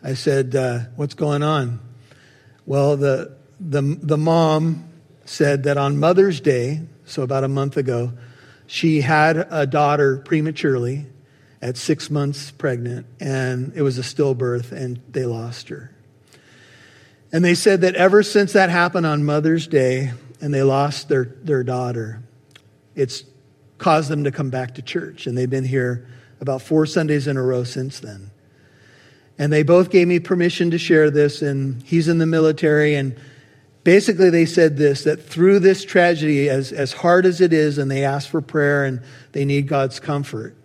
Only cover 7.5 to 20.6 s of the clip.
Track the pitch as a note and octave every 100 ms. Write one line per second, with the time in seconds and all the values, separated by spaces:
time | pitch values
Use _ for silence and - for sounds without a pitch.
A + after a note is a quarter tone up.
7.5 | C#3 C#3 C#3+ C3 A#2+ B2 - - - -
8.5 | _ _ - E3+ D#3 C3+ D#3 D#3 D#3+ -
9.5 | D#3+ C#3 D3 D3 D3 C#3 C3+ C#3 D#3+ D3+
10.5 | D3 D3 C3 A#2+ C#3 D3 - _ _ _
11.5 | _ A#2+ B2 - D#3 - D3 C#3+ C#3 -
12.5 | - D3 B2 A#2+ A#2+ - - D3 C3+ B2+
13.5 | B2+ C3 E3+ C#3+ B2+ B2 - C#3+ B2+ B2
14.5 | A#2+ A#2+ - C3 B2 - C#3+ B2 A2+ A#2
15.5 | A#2 - - - _ _ _ _ _ _
16.5 | _ - - - _ _ _ _ D#3+ F3
17.5 | F3 - G3 F3+ F3+ F#3 G3+ G#3 G#3 G3+
18.5 | G#3 F#3 E3+ F3 F3+ E3 D3 D3 D3 D#3
19.5 | E3 D3 D3+ C3 B2+ C3+ A#2+ - - D3
20.5 | C#3